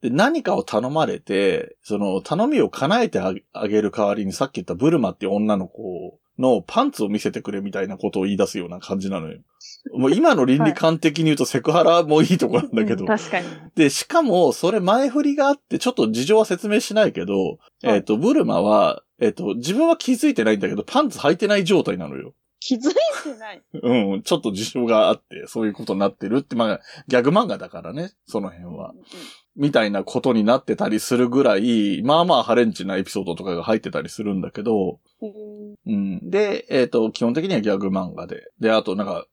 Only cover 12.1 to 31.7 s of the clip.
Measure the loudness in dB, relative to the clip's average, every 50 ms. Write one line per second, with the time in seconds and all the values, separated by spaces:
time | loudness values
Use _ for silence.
12.1 | 4 4 4 4 4 2 2 2 2 0 0 0 0 0 0 0 0 -4 0 -2
13.1 | -2 -2 -2 -4 -6 -6 -6 -6 -14 -16 -20 -12 _ 4 4 4 4 0 -8 _
14.1 | 0 2 2 4 4 4 4 4 2 2 0 0 0 2 2 2 2 2 2 2
15.1 | 0 0 0 0 2 2 2 2 2 0 _ _ -6 -2 -2 -2 0 2 0 0
16.1 | 2 -2 2 4 4 4 4 4 0 -4 -2 0 0 0 0 0 2 2 2 2
17.1 | 2 -4 -4 -2 0 0 0 -2 -4 -8 _ _ _ _ 0 0 2 2 2 2
18.1 | 0 2 2 2 2 2 2 2 2 2 2 4 4 6 4 4 2 -2 _ _
19.1 | _ _ 0 0 0 -2 -4 -4 -4 -4 -4 -4 0 2 2 2 2 0 2 -2
20.1 | -2 2 2 0 2 2 2 2 2 2 0 -4 -4 -4 -6 -2 0 0 0 0
21.1 | -2 0 2 2 2 2 2 0 2 2 2 2 2 2 2 0 -4 -6 -6 -10
22.1 | -10 -10 -12 -12 _ _ _ _ _ _ -4 -4 -2 0 0 0 2 2 0 0
23.1 | -2 -4 -8 -10 -12 -12 -16 -18 -18 -20 _ _ _ -4 0 2 2 2 2 0
24.1 | -2 -4 -2 -2 -2 0 0 -4 -4 -4 -8 -6 -4 -2 0 2 4 4 4 4
25.1 | 2 0 _ _ -18 -16 -16 -12 -8 -4 -4 -4 -4 -6 -6 -6 -2 0 0 -2
26.1 | -2 _ -6 -2 -2 -2 -2 _ -2 -2 0 0 -2 -4 _ -18 -20 -20 -8 0
27.1 | 2 2 4 4 2 2 2 0 -4 -8 -10 -14 -16 -14 -14 -12 -10 -10 -10 -12
28.1 | _ _ _ _ -8 -6 -6 -6 -12 -14 -16 -16 -14 -14 -14 -14 -16 -20 _ _
29.1 | -20 -20 -20 -20 -20 -20 _ _ _ -2 -2 2 2 2 2 2 0 -4 -4 -4
30.1 | -6 -2 0 2 2 2 4 4 2 2 2 -2 -4 -2 -2 -2 -2 -2 -2 0
31.1 | 0 2 2 2 2 2 4 4 4 2 2 2